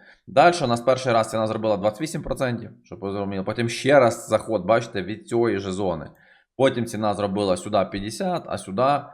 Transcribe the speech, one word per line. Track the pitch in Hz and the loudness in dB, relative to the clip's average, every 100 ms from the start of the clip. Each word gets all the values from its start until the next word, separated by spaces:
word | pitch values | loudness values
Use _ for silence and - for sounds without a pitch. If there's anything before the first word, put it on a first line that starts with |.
| - _ - | -20 _ -2
Далі | 95 170 170 | 4 6 4
у | 135 | 0
нас | 120 | 0
перший | - 127 127 | 2 2 2
раз | 113 110 | 2 2
ціна | 110 110 | 0 -2
зробила | 110 110 101 | 0 0 2
двадцять | 101 - | 0 -2
вісім | 156 165 | -4 -6
процентів, | - 120 131 120 104 - | -6 -4 -2 -2 -8 -16
щоб | _ 95 | _ -10
ви | 98 | -6
зрозуміли. | 101 98 98 | -4 -4 -4
Потім | 95 110 117 | -4 -2 -2
ще | - 131 143 | 0 4 6
раз | 120 110 - | 6 2 0
заход, | 110 - 110 | -2 0 -2
бачите, | 90 113 120 104 | 2 2 2 -6
від | 90 107 - | -6 -8 -4
цієї | 117 117 98 | 0 2 0
ж | 98 | -2
зони. | 92 98 80 71 - _ _ _ - | -4 -2 -4 -8 -18 _ _ _ 0
Потім | 131 123 117 | 2 2 -4
ціна | 107 107 | -2 -2
зробила | 98 101 98 101 90 | 0 -2 0 0 0
сюди | 104 104 92 | 0 0 0
п'ятдесят, | 101 101 110 185 175 - | -4 -8 -4 -4 -4 -6
а | 95 | -8
сюди | - 95 131 143 - | -6 -2 0 0 -4